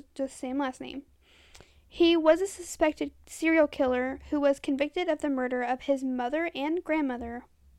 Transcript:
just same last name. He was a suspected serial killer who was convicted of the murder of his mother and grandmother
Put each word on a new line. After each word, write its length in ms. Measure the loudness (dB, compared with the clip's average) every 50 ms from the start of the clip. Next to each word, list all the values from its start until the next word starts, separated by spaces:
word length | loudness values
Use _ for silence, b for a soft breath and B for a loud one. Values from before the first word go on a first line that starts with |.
| -14 _ -8
just 220 | -6 -6 -6 -6 -8
same 200 | -8 -6 -2 -2
last 220 | -2 -2 -4 -8
name. 200 | -12 -12 -12 -14 -14 _ _ _ b b b b b b b b b b b b b b
He 260 | 0 4 4 6 6
was 260 | 6 6 6 6 6
a 40 | 4
suspected 680 | -4 -6 -8 -14 -8 -2 0 0 0 0 -2 -6 -8 -8 -14 -20
serial 400 | -18 -8 -2 0 2 4 4 4
killer 540 | 4 2 0 0 2 2 0 -2 -4 -6 -8 -8 -4
who 80 | -2 2
was 200 | 2 2 2 2
convicted 480 | 0 -2 -2 0 -2 -2 -2 -4 -2 -2
of 120 | -2 -2
the 100 | 0 -2
murder 320 | -2 -2 -2 -2 -2 -2
of 200 | -2 -2 -4 -2
his 220 | 0 0 0 0 0
mother 460 | -4 -4 -2 -4 -2 -2 -2 -2 -2 -4
and 300 | -4 -2 -2 -2 -2 -2
grandmother 600 | -2 -2 0 0 -2 -2 -4 -8 -10 -10 -12 -14 -16 _ _ _ -20 -20